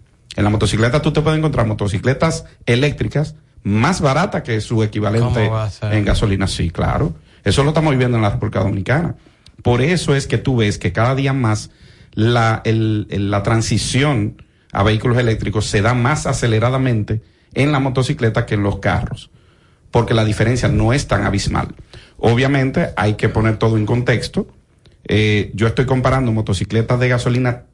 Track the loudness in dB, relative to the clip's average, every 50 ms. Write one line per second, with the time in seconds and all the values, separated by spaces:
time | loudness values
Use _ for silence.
0 | -20 _ _ _ _ -10 -4 -2 0 0 2 2 0 0 0 0 0 2 0 0
1 | 0 0 0 0 2 2 2 2 0 0 0 0 0 0 0 -2 -2 -2 -2 -2
2 | 0 0 0 2 0 0 -2 -4 -8 -14 -20 -8 -2 0 2 2 2 0 0 -2
3 | -4 -2 -2 -2 -2 -4 -6 -14 -20 _ _ -8 -4 0 0 2 2 2 0 2
4 | 2 2 2 2 0 -2 -2 -6 -4 -4 -4 -4 -2 -2 0 0 0 0 -2 -2
5 | -2 0 0 0 0 2 2 0 0 0 0 -2 -4 -4 -6 -6 -4 -2 0 0
6 | 2 2 2 2 2 0 0 0 0 -2 -2 -2 -4 -4 -2 -2 -2 0 0 0
7 | -2 -2 -4 -8 -16 -20 -14 _ -2 0 2 2 2 2 2 2 2 2 2 2
8 | 2 2 2 2 0 0 0 -2 -2 -2 -2 -2 -2 0 -2 -2 -2 0 0 0
9 | 0 -2 -6 -10 -16 -20 _ _ -20 -20 -14 -4 0 0 2 2 2 2 0 0
10 | 0 0 0 0 0 -2 -2 -2 0 0 2 2 2 0 0 -2 -4 -4 0 0
11 | 0 0 0 0 0 0 0 0 0 0 0 -2 -4 -10 -20 -20 -20 -20 -20 -20
12 | -20 -8 -2 0 2 2 2 2 2 2 0 0 0 0 0 0 2 0 0 -2
13 | -4 -4 -4 -4 -2 0 -2 0 0 0 0 0 0 0 -2 -2 -2 0 0 0
14 | 2 2 0 0 -2 -4 -6 -10 -18 _ _ _ _ _ -2 0 0 2 2 0
15 | 0 0 2 2 2 0 0 -2 -2 -4 -2 -2 -2 0 0 2 2 2 2 2
16 | 2 0 0 0 -2 -2 -2 0 0 0 2 2 2 2 0 0 0 0 0 0
17 | 0 -2 -4 -6 -6 _ _ _ _ _ -2 0 0 2 2 0 0 0 0 0
18 | 0 -2 0 0 0 0 0 0 -2 0 0 0 0 0 -2 -2 -2 0 0 0
19 | -2 -4 -6 -10 -14 -18 _ -20 _ _ _ _ _ _ _ _ _ _ 0 0
20 | 2 2 2 0 0 0 0 0 0 0 0 0 0 0 2 2 2 2 2 0
21 | 0 -2 -2 -2 0 0 -2 -2 -2 -2 -2 -4 -4 -6 -8 -14 -20 _ -20 -20
22 | -20 -20 _ -2 0 2 2 2 2 2 2 2 0 0 0 0 -2 -2 -2 -2
23 | 0 0 0 0 -2 0 0 2 0 0 0 2 2 2 2 2 0 0 0 0
24 | 0 0 0 0 -2 -4 -4 -6 -6 -6 -8 _ _ _ _ _ _ -20 _ _
25 | -6 -2 0 2 2 2 2 0 -2 -2 -2 -2 0 0 2 0 0 0 0 0
26 | 2 2 2 0 0 0 0 0 -2 -2 -2 -2 -2 -2 -2 0 0 0 0 0
27 | 0 0 0 0 0 0 0 0 0 -2 -2 -4 -8 _